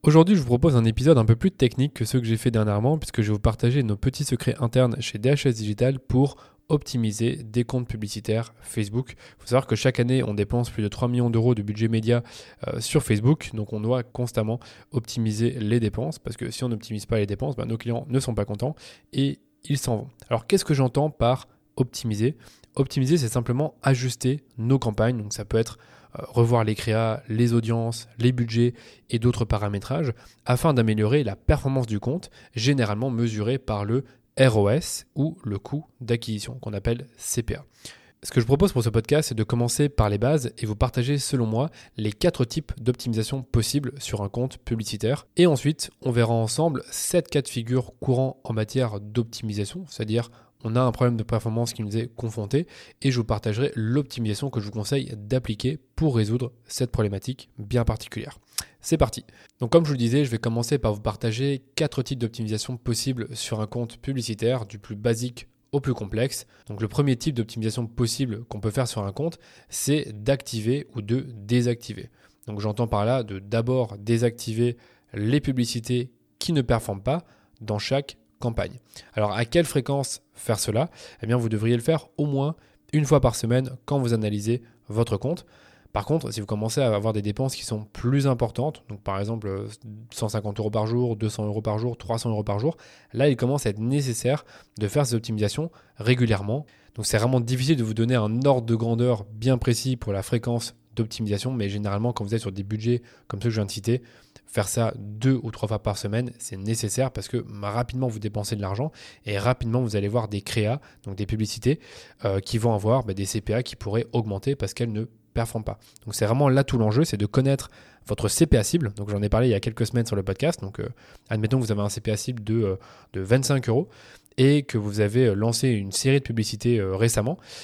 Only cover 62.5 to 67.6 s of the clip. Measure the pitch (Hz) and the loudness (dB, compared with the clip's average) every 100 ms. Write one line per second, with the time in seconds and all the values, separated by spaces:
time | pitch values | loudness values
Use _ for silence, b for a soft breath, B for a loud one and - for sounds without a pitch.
62.5 | 107 - 123 - 113 135 127 110 117 - | -4 -6 -8 -4 -2 -2 -4 -6 -8 -6
63.5 | 110 107 120 117 - - 135 117 104 113 | -4 -4 -4 -6 -8 -6 -6 -4 -2 0
64.5 | 127 101 107 - 104 117 113 123 120 - | 0 -4 -14 -12 -4 0 0 -2 -8 -20
65.5 | _ _ 143 135 123 101 110 135 - - | _ _ -4 -2 -4 -4 -2 -2 -4 -12
66.5 | b - 107 110 - 143 123 - 123 110 | b -14 -6 -2 2 2 2 0 -2 -4
67.5 | - | -2